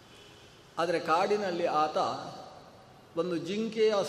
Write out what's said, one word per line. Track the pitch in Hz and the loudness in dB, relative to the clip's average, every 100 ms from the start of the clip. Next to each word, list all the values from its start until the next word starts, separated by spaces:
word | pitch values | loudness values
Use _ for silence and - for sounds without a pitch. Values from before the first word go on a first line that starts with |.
| - - - - - - - - | -20 -20 -20 -20 -20 -20 -12 -2
ಆದರೆ | 170 165 | 0 0
ಕಾಡಿನಲ್ಲಿ | 165 160 202 208 196 170 165 | 2 2 2 2 0 0 0
ಆತ | 147 156 196 127 131 - - - - - - - - - 165 | 2 2 2 0 -2 -8 -12 -16 -18 -20 -20 -20 -20 -10 -4
ಒಂದು | 175 170 | -2 -2
ಜಿಂಕೆಯ | 147 208 226 220 220 208 | -4 -4 -2 2 2 4